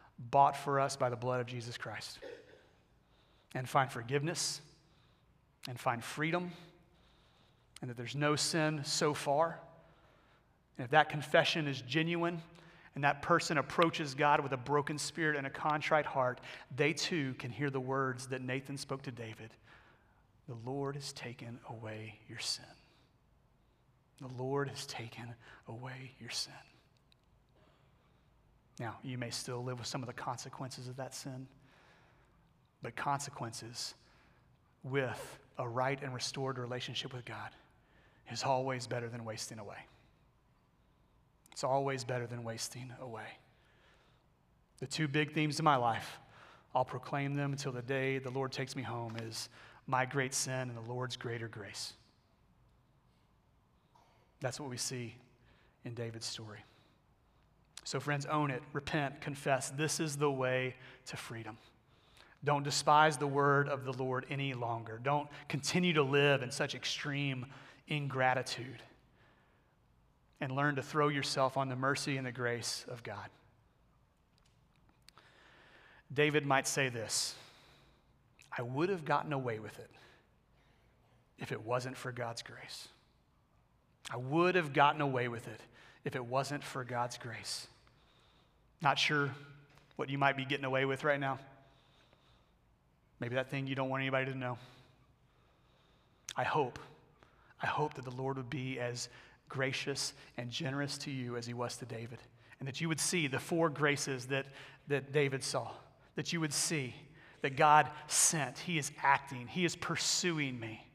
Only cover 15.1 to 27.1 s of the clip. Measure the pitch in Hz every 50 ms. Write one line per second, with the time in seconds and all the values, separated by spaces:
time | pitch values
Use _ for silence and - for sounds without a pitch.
15.1 | - 175 160 156 147 139 135 135 - - - 156 151 151 - - 165 151 147 -
16.1 | - 139 127 127 123 - - - - - - - 131 123 147 147 - - - -
17.1 | 190 160 139 131 127 - - 123 107 110 147 143 135 135 127 127 135 135 135 131
18.1 | 123 120 127 127 131 127 127 127 127 135 135 147 143 139 - - 139 139 - 143
19.1 | 117 113 113 110 110 - 110 110 - - _ - - - - - - _ _ _
20.1 | _ _ _ _ _ _ _ - 120 113 113 127 135 139 139 139 139 147 139 -
21.1 | - - - 120 120 - 131 117 117 - - - 120 113 113 110 110 110 110 107
22.1 | 107 - - - 113 113 - - - - - - - - - _ _ _ _ _
23.1 | _ _ _ _ _ _ _ _ _ _ _ _ _ _ _ _ _ _ _ _
24.1 | _ - 139 127 127 123 131 131 139 143 139 131 107 - - - - - 117 117
25.1 | - 120 120 120 120 - - - - - - - 113 120 127 131 131 131 131 127
26.1 | - - 117 117 - - - - 120 - - - - - _ _ _ _ _ _